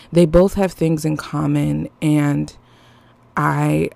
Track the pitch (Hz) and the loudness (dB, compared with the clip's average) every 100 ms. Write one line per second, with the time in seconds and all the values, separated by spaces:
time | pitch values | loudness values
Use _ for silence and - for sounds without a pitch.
0 | - 165 170 170 190 - 190 - 160 160 | -2 2 4 4 4 2 -4 -2 -2 -2
1 | 156 151 - 147 147 147 147 147 160 _ | -2 -6 -6 -4 -2 0 -2 -4 -6 _
2 | 156 151 147 143 151 - _ _ _ _ | 0 2 2 -2 -4 -10 _ _ _ _
3 | _ _ _ - 151 147 151 151 165 | _ _ _ -4 -2 0 0 0 -2